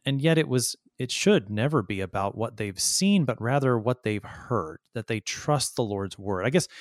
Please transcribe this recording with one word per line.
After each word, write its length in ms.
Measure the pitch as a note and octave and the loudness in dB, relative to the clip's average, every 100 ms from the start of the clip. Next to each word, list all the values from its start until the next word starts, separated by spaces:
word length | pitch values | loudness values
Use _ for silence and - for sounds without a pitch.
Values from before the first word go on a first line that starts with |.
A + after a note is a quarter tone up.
| - | -2
and 160 | C#3 | 2
yet 160 | D#3 E3 | 4 4
it 100 | - | 4
was, 280 | B2+ A2+ - _ - | 2 0 -6 _ -10
it 140 | B2+ | -6
should 380 | - G3 G3+ G2+ | 0 4 4 2
never 320 | G#2 C3 D3+ | 0 2 2
be 180 | F#2+ G2 | 0 -2
about 380 | F#2 G2 G2 G2 | -4 -2 -2 -2
what 200 | A2 G#2 | -6 -4
they've 220 | G#2+ F#2 | -6 -2
seen, 460 | - - F#3+ G3+ C3 | -2 2 4 4 2
but 160 | A#2 | 0
rather 360 | A2+ C#3 C3+ A#2+ | 0 2 2 2
what 260 | G#2+ B2+ | 2 -2
they've 200 | G#2+ G#2 | -2 -4
heard, 560 | - - - A#2 E2 D#2+ _ | -6 -14 -4 -4 -4 -8 _
that 140 | A#2+ - | -10 -4
they 120 | A2+ | -6
trust 560 | - - - D3 - - | -6 -6 0 0 0 -2
the 80 | |
Lord's 340 | A2+ G2+ G2 - | -2 -2 -4 -6
word. 280 | G2+ F#2+ G#2 | -4 -2 2
I 40 | |
guess 160 | E3 - - | 2 0 -6